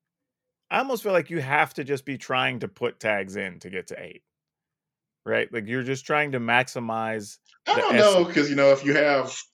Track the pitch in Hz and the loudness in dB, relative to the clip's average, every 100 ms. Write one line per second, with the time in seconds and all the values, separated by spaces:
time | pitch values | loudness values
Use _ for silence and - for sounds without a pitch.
0 | _ _ _ _ _ _ - 214 269 247 | _ _ _ _ _ _ -4 -2 0 -2
1 | 208 180 143 165 131 151 147 - 135 139 | 0 0 0 -4 -2 0 0 -2 -6 -6
2 | 143 131 - 127 131 123 101 - 120 - | -6 -10 -4 -2 0 -2 -10 -6 -6 -2
3 | 110 101 95 101 95 90 92 95 85 - | -2 -2 -2 -6 -8 -10 -12 -12 -12 -14
4 | 87 - _ _ _ _ _ _ _ _ | -16 -20 _ _ _ _ _ _ _ _
5 | _ _ 110 110 - 120 104 131 123 135 | _ _ -4 -2 -2 -6 -6 -6 -4 -6
6 | - 151 147 131 117 120 131 131 117 113 | -2 -2 0 -2 2 2 2 -4 -6 -4
7 | 110 110 104 - _ _ - 466 427 233 | -4 -6 -10 -18 _ _ -2 0 4 6
8 | 208 185 170 151 143 143 139 135 143 151 | 6 6 4 0 0 4 6 6 4 2
9 | 147 139 120 - - | 2 2 -2 -8 -12